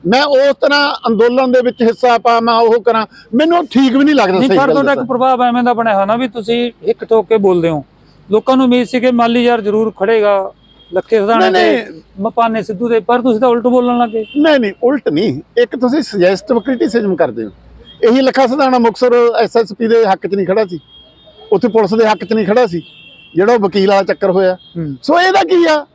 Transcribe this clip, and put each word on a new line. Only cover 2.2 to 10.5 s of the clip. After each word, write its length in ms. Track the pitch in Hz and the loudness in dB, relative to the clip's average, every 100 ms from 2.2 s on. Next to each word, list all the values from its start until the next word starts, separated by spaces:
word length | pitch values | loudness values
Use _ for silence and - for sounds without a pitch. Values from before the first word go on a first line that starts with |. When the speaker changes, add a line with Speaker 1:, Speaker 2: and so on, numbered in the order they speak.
| 240 233 | 2 0
Speaker 1:
ਮੈਂ 140 | 233 | 2
ਉਹ 280 | 226 233 233 | 2 2 2
ਕਰਾਂ, 240 | 214 226 214 - - | 0 -2 -4 -12 -6
ਮੈਨੂੰ 320 | 233 320 349 311 | -2 2 0 0
ਠੀਕ 300 | 254 269 254 | 0 2 2
ਵੀ 80 | |
ਨਹੀਂ 100 | 285 | 2
ਲੱਗਦਾ, 240 | 285 202 185 | 2 2 2
Speaker 2:
ਨਹੀਂ, 100 | 254 | 2
Speaker 1:
ਸਹੀ 100 | 190 | 2
Speaker 2:
ਪਰ 80 | 277 | 2
Speaker 1:
ਗੱਲ 60 | |
Speaker 2:
ਤੁਹਾਡਾ 160 | 277 277 | 2 0
Speaker 1:
ਦੱਸਾਂ। 140 | 269 | -2
Speaker 2:
ਇੱਕ 60 | 247 | -2
ਪ੍ਰਭਾਵ 340 | 247 262 254 | -2 0 0
ਐਵੇਂ 200 | 247 240 | 0 0
ਦਾ 100 | 240 | 0
ਬਣਿਆ 220 | 233 226 | 0 0
ਹੋਇਆ 100 | 196 | 0
ਨਾ 120 | 196 233 | 0 -2
ਵੀ 120 | 254 | -4
ਤੁਸੀਂ 440 | 240 208 233 240 - 175 | -8 -4 -4 -4 -6 -6
ਹਿੱਕ 160 | 226 | -6
ਠੋਕ 240 | 220 226 185 | 0 -2 0
ਕੇ 80 | 220 | 0
ਬੋਲਦੇ 320 | 196 180 165 | 2 0 0
ਹੋ। 160 | 156 131 _ _ _ - | -4 -8 _ _ _ -4
ਲੋਕਾਂ 260 | 208 233 262 | -4 0 0
ਨੂੰ 100 | 262 | 2
ਉਮੀਦ 200 | 247 240 | 0 0
ਸੀ 140 | 254 | -2
ਕਿ 100 | 247 | 0
ਮਾਲੀ 340 | 240 233 233 | 0 0 2
ਯਾਰ 160 | 240 240 | 0 0
ਜ਼ਰੂਰ 300 | 208 214 220 | -2 -2 -2
ਖੜੇਗਾ 600 | - 196 226 208 196 196 | -4 0 2 2 0 -2